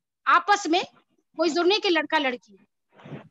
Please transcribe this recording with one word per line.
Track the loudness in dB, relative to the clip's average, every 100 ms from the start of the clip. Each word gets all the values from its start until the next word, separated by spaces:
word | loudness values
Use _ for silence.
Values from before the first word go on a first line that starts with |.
| _ _ 2
आपस | 2 2 0 0
में | -2 -2 _ _ _ _ -4
कोई | -2
जरूरी | 0 0 2
के | 0
लड़का | 0 0 -2
लड़की, | -2 -6 _ -20 _ _ _ _ -18 -18 -14